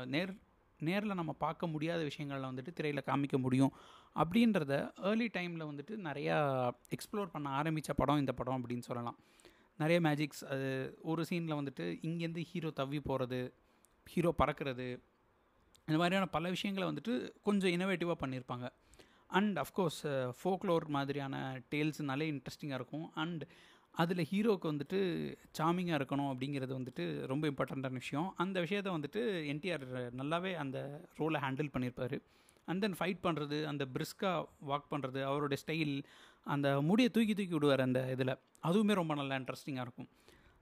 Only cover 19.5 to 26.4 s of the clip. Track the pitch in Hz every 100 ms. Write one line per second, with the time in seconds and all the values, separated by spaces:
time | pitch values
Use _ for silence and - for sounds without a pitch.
19.5 | 170 143 - 170 - 151 135 127 120 180
20.5 | 190 202 165 151 143 139 139 139 135 135
21.5 | 131 - 147 151 147 147 135 160 139 -
22.5 | - 151 131 120 151 156 - 160 165 -
23.5 | - - - _ - 170 180 165 196 226
24.5 | 185 160 147 - 190 185 160 147 - -
25.5 | - 160 175 175 151 131 139 139 127